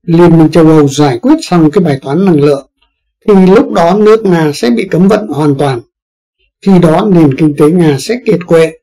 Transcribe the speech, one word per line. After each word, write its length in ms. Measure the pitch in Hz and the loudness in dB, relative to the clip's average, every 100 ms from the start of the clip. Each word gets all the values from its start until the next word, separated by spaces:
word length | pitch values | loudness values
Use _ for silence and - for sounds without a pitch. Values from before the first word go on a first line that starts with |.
Liên 360 | - 170 170 165 | 0 2 4 4
minh 120 | 156 | 2
châu 160 | 170 160 | 2 2
Âu 200 | 156 143 | 2 0
giải 320 | 135 147 120 | 0 -2 -2
quyết 160 | 254 311 | -2 -2
xong 300 | - 175 156 | -2 0 0
cái 120 | 202 | 0
bài 160 | 170 135 | -2 -4
toán 240 | 135 151 196 | -4 -2 0
năng 160 | 151 | 0
lượng, 280 | 147 139 - _ _ _ _ _ - | 0 -2 -8 _ _ _ _ _ 0
thì 60 | 196 185 208 | 2 4 2
lúc 160 | 277 | 0
đó 260 | 208 170 202 | -2 0 2
nước 280 | 214 220 196 | 2 2 0
Nga 260 | 170 151 | -2 -2
sẽ 160 | 147 240 | -4 -4
bị 180 | 233 196 | -4 -4
cấm 160 | 165 190 | 0 0
vận 200 | 208 - | 0 -4
hoàn 280 | 139 147 139 | -4 -2 -2
toàn. 260 | 143 120 - _ _ _ _ _ _ _ 202 | -4 -6 -12 _ _ _ _ _ _ _ 0
Khi 140 | 185 | 2
đó, 280 | 170 160 208 | 2 0 0
nền 240 | 175 151 135 | 0 0 0
kinh 200 | 156 143 | -4 0
tế 140 | 151 | 0
Nga 260 | 180 160 135 | 2 0 -2
sẽ 160 | - 247 233 | -6 -6 -4
kiệt 140 | 175 - | -4 -2
quệ 240 | 165 160 160 | 0 0 -4